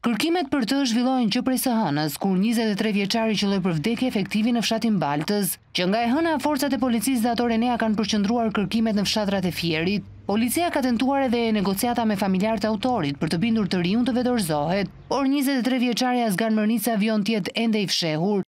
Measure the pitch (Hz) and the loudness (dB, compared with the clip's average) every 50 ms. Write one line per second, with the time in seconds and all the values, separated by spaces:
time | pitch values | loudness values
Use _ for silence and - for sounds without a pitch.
0 | - 240 233 214 - 320 339 370 349 277 - 285 240 196 269 277 285 247 220 240 | -2 -2 -2 0 0 0 0 0 0 0 0 -2 0 0 0 0 0 0 0 0
1 | 247 254 262 262 247 208 190 247 254 262 262 240 - 269 240 226 220 160 143 147 | 0 2 2 2 0 0 0 0 0 0 0 0 0 0 0 0 0 0 0 0
2 | 156 156 143 - - 196 190 180 196 226 240 220 247 220 208 190 220 226 202 202 | 0 -2 -4 -2 -2 0 2 2 2 2 2 0 0 0 0 0 0 0 0 0
3 | 202 196 202 233 226 226 214 202 208 196 202 196 175 190 165 156 147 220 233 - | 0 0 0 0 0 0 0 0 0 0 0 0 0 0 -2 0 0 -2 -2 0
4 | 254 254 247 220 185 151 - 208 214 247 240 233 220 - 226 220 - 233 214 185 | -2 -2 0 -2 -2 0 0 0 0 2 0 0 0 0 -2 0 0 0 0 2
5 | 160 143 143 147 151 - 208 208 202 - - - _ _ - - 180 180 196 226 | 0 0 0 -2 -2 -2 -2 -2 0 -2 -4 -8 _ _ -4 -2 0 0 2 0
6 | 233 233 240 302 330 339 320 269 - 294 302 262 285 285 277 262 240 262 233 233 | 0 0 0 0 2 0 0 0 0 -2 0 0 0 -2 0 0 0 0 0 0
7 | 190 262 269 247 214 247 233 226 240 240 226 226 226 247 247 226 226 220 214 196 | 0 0 0 0 0 0 0 0 0 0 2 2 2 0 0 0 0 0 0 0
8 | 220 208 - 208 202 190 233 247 226 220 - 220 202 170 - 233 226 226 214 208 | 0 0 0 0 2 2 0 0 0 0 0 0 -2 0 0 0 0 2 2 0
9 | 196 190 - 220 214 196 202 196 180 180 160 - - 165 160 156 165 185 202 202 | 0 0 0 0 0 0 0 0 0 -2 -4 -2 -2 -2 0 0 0 0 -2 -2
10 | - - - - - - 196 214 226 247 - 320 349 349 - 302 247 262 240 214 | -4 -8 -18 -16 -4 -2 0 0 0 0 0 0 -2 0 0 0 0 0 0 0
11 | 262 254 277 277 269 262 220 240 233 226 220 214 185 190 196 196 - 240 240 247 | 0 0 2 2 2 2 2 2 2 2 2 2 0 0 0 0 0 0 0 0
12 | 233 220 208 196 214 196 190 185 196 220 226 214 220 214 220 208 - 254 247 226 | 0 0 0 0 0 0 2 2 2 0 0 0 0 -2 -2 0 0 0 0 0
13 | 160 139 143 - - 156 165 170 165 233 226 226 214 165 - 185 175 175 196 233 | 0 -2 -2 -2 -2 -2 0 0 0 2 2 2 0 0 0 0 0 2 2 2
14 | 247 240 240 240 247 247 247 240 202 156 156 147 147 160 180 202 196 - - - | 0 0 0 0 0 0 0 0 0 0 0 0 0 0 0 0 -2 -4 -6 -14
15 | - - - 247 277 269 277 294 269 262 277 262 220 254 247 262 233 247 233 - | -6 -4 -2 0 2 2 0 2 0 0 0 0 0 0 0 2 0 0 0 0
16 | 254 254 247 247 240 226 190 170 226 220 220 214 214 214 226 233 196 247 226 214 | 0 0 0 0 0 0 0 0 0 0 2 2 2 2 0 0 0 0 0 0
17 | 202 226 220 214 196 208 226 214 - - - - 226 233 214 214 202 165 - - | 0 0 0 0 0 0 -2 -2 -2 -4 -4 -2 0 0 0 0 0 0 -2 -2
18 | 175 165 156 156 165 202 208 196 180 _ | -2 -2 0 0 0 0 0 0 -2 _